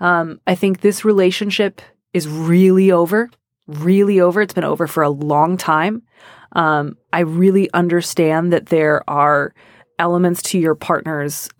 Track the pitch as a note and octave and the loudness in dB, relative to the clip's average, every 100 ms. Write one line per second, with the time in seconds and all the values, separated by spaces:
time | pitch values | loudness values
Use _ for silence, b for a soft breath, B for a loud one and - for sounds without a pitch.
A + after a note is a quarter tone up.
0 | F3+ E3+ E3 - - F3+ G3 F#3 G#3 G3 | 0 0 -2 -6 -4 0 0 0 0 0
1 | A3 G3 F3+ - G#3 - G3+ - - _ | 0 2 2 0 -6 -2 -4 -4 -20 _
2 | _ F3+ D#3 D#3 D#3+ F3 F#3+ F#3 F#3+ F3 | _ -6 -4 -6 2 4 6 6 4 4
3 | E3+ G#3 A#3+ _ _ _ - D3 E3+ G3 | 2 0 -4 _ _ _ -16 -6 0 2
4 | G3+ G3 F3+ F#3 G3 F#3 D3 D3+ D#3+ E3 | 4 4 2 2 -2 -2 -4 -4 -4 0
5 | D3 C#3+ D3+ D3 D#3+ F#3 - D#3 F3+ A3+ | -2 -2 -2 0 0 0 -2 0 -2 -6
6 | _ B B B B - D#3+ D3+ D3 - | _ B B B B -2 0 0 -4 -12
7 | - E3 D#3+ E3+ F#3+ G3 F#3+ E3+ F3 F3 | -6 -4 -2 2 2 2 0 0 0 -2
8 | E3+ - D#3+ D#3+ F3 E3+ - E3 D3+ D3+ | -4 -2 0 0 0 -2 0 0 2 0
9 | - C#3+ D3 D3 C#3+ b b b b - | -2 -2 0 0 -2 b b b b -6
10 | E3+ F3 F3+ F3 - F#3 D#3+ D3+ - D#3+ | -2 0 0 -2 -4 -2 0 -2 -2 -4
11 | D#3 D3 D3 C#3+ - | -2 -6 -8 -10 -14